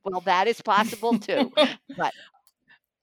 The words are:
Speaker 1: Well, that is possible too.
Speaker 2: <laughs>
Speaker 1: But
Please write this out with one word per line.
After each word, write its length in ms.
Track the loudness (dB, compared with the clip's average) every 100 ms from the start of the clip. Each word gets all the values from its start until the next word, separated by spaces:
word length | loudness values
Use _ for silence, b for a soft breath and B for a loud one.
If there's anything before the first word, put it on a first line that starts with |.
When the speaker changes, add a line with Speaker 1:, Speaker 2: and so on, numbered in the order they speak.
Speaker 1:
Well, 180 | -8 -4
that 260 | 0 2 2
is 140 | -2
possible 560 | 0 2 2 -2 -2 -2
too. 340 | 0 -2 0 0
Speaker 2:
<laughs> 400 | 0 -2 -14 -6
Speaker 1:
But 160 | -6 -6 -16 _ _ _ _ b _ _